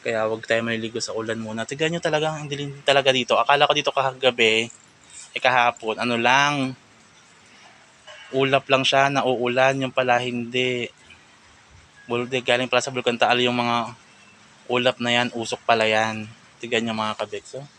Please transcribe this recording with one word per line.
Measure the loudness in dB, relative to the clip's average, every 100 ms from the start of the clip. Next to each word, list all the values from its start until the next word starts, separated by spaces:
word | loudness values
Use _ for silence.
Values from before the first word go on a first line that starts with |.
kaya | -4 -2
wag | -2 -4 -2
tayo | -2
maliligo | 0 -4 -6 -8
sa | -8
ulan | -8 -6 -8
muna. | -8 -8 -8
Tignan | -4 -4 -4
nyo |
talaga, | -2 -2 -2 -6
ang | -10
dilim | -10 -10 -6
talaga | 2 2 4
dito. | 0 2 0
Akala | 4 4 4
ko | 2
dito | 0
kagabi, | -2 -4 0 0 4 2 2 -2 -8 _ _ -20 -20 -14
eh, | -2
kahapon, | 2 4 2 0 -6 -4
ano | -2 0
lang, | 2 4 2 0 -4 -8 _ _ _ _ _ _ -20 -20 -20 -20 _ _ -20 -20 -6 0
ulap | 2 2 2
lang | 0
siya, | 2 2 2
nauulan, | 2 0 0 0 2 2 2
yung | -4
pala | -2 2 2
hindi. | 0 -6 -4 -2 -2 -4 -8 _ -20 -20 _ _ -20 -20 _ -20 -20 -20 -6
Bul-, | -6 -4
galing | -4 0 0 0
pala | -2
sa | -2
Bulkan | -4 -4 4
Taal | 6 6
yung | 4 0
mga | 0 0 -4 -10 -20 -20 -20 _ -20 _ -4
ulap | 0 0 0
na | 0 0
yan, | 0 -4
usok | -6 -6 2
pala | 2
yan. | 4 2 0 -4 -12 -18 -20 _
Tignan | -4 -2 -2
nyo | -4
mga | -4 -6
kabeks, | -8 -10 -12 -16
oh. | -16